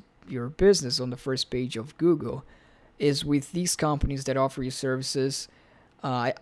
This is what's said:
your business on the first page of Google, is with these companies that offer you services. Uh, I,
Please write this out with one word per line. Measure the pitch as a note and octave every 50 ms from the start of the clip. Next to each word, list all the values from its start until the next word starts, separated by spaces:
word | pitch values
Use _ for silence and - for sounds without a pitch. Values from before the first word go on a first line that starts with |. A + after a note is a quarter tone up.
| - _ _ _ - -
your | C3+ A#2+ A#2+ C3
business | D#3 - F#3 G3+ G3 - D3 A#2+ A#2 A#2+
on | B2+ B2+
the | B2
first | A#2+ - C#3 C3 B2+ - -
page | B2+ B2 B2+ B2 -
of | A#2 G#2+ D3 -
Google, | - D#3 F3 E3 D3+ - F2 - C3 - - - - _ _ - _ _ _ _ -
is | - D3 C#3 C#3 D3
with | D3 D3 C#3+ C3+ -
these | - E3+ F3+ E3+ -
companies | - D#3+ D3+ D3 C#3+ - C#3 C#3 C3+ C3+
that | C3+ C3
offer | C3+ C3+ C3+ - C#3+
you | B2+ C3
services. | B2+ - C#3 C3 C3 C3 C3 - - C#3 C3 C#3 C#3 - - - _ - _ _ _ - _ _ _ _
Uh, | - C3+
I, | B2+ B2 A#2+ C3 - -